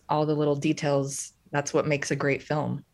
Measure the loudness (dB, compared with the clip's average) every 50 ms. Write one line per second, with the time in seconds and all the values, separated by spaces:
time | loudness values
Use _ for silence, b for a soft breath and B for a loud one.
0 | _ -2 0 0 2 2 2 2 2 2 2 2 2 0 0 0 0 0 2 2
1 | 0 -2 -6 -8 -10 -12 -14 _ _ -4 -2 -2 -2 0 0 0 2 2 0 0
2 | 0 -2 -2 0 0 0 0 0 -2 -2 -2 -2 -2 -2 -4 -6 -8 _